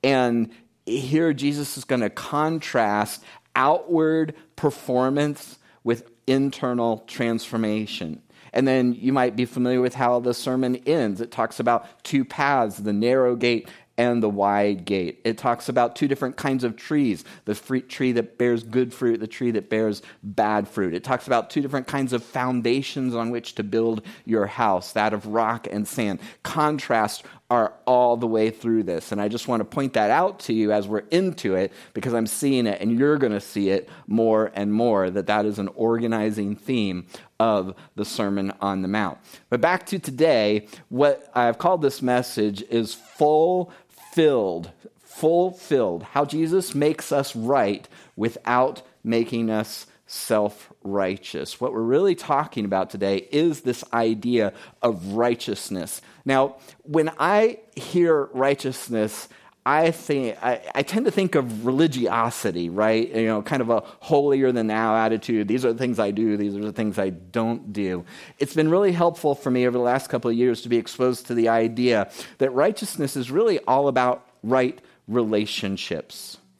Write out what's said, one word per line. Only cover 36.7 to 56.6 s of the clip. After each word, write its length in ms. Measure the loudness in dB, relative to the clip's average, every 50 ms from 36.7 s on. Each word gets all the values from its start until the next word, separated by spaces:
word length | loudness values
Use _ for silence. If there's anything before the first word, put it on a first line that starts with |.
| -2 -2 -2 -2 -4 -6 -10 -12 -20 -20 -20 _ _ _
of 360 | 2 2 2 0 -2 -4 -10 -14 -20 -16 _
the 100 | -8 -8
Sermon 480 | -6 -4 -4 -2 -2 -2 -2 -4 -4 -6 -4
on 220 | -4 -2 -2 -2
the 60 | -2 -2
Mount. 300 | -2 -2 -2 -4 -6 -10 _ -20 -20 -20 _ _
But 120 | 0 0
back 260 | 2 2 0 -2 -4
to 120 | -8 -8 -8
today, 680 | -8 -8 0 2 2 4 4 4 4 2 2 0 -2 -8 -20 -20 -16 _
what 420 | 0 2 4 4 2 0 -6 -4 0
I've 240 | 2 2 2 0 2
called 240 | 2 0 2 2
this 200 | 0 0 0 0
message 600 | -2 0 0 0 0 -2 -2 -2 0 0 -2 -6
is 320 | -6 -2 -2 -2 0 -2 -8
fulfilled, 1800 | -14 -16 -20 0 2 4 4 6 6 4 4 2 0 -2 -4 -12 -20 _ _ _ -20 -20 -4 2 4 4 4 4 4 0 0 -2 -6 -8 -12 -16 _ -20 -20 _ _
fulfilled, 1040 | _ -20 -8 0 2 4 4 4 2 0 -2 -8 -4 0 2 2 2 2 -2 -4
how 220 | -8 -4 -2 -2 -2
Jesus 500 | 0 0 -2 0 2 2 0 0 0 -2
makes 380 | 2 2 2 0 -2 -4 -2
us 240 | -2 0 0 -2 -6
right 500 | -6 -2 2 2 2 2 2 0 -4 -8 -20 -20 -20 -20 _ _
without 640 | -4 -4 -4 -4 -4 _ 0 2 4 2 2 0 -8 -18 -20 _ _ -4
making 460 | 0 0 0 0 0 -2 -4 -2 -2
us 360 | -2 -2 -4 -4 -10 -16 -16 _ _ _ _ _
self-righteous. 1500 | -14 -12 -4 0 0 2 2 0 -4 -8 -20 -20 -20 _ _ -4 -2 0 0 0 -2 -6 -10 -10 -10 -8 -8 -8 -8 -6
What 120 | -6 -4
we're 100 | -2 -2
really 320 | 0 2 2 4 4 2 0
talking 500 | -2 -2 0 0 0 0 -2 -4 -6 -2
about 260 | 0 0 -2 -2 -2
today 380 | -4 -4 -2 0 0 -2 -4 -2
is 320 | 0 2 2 2 0 -2
this 220 | -4 -4 -4 -4 -8 -4
idea 600 | -2 0 0 0 0 -2 -2 0 2 2 2 0 -4 -8 -20 -20 _ _
of 340 | 0 0 0 0 -6 -6 0
righteousness. 840 | 0 2 2 0 -2 -4 -8 -8 -8 -6 -8 -8 -8 -6 -8 -12 -14 -14 -20 -20 -10 _
Now, 320 | 0 2 2 2 2 -2 -12